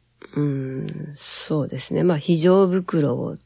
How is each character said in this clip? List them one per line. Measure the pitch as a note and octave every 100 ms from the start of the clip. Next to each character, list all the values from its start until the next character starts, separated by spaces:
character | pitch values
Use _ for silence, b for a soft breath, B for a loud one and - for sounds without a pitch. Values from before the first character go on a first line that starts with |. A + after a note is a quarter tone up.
| _ _ -
う | D3
ー | D3 C3+ C3 C3 - - D3+
ん、 | C#3+
そ | - - - D#3
う | -
で | C3
す | -
ね。 | -
ま | E3+ D#3
あ、 |
非 | D#3+ E3
常 | E3+ F#3 F#3+
袋 | F#3 F3+ E3 C#3+ B2+
を | - -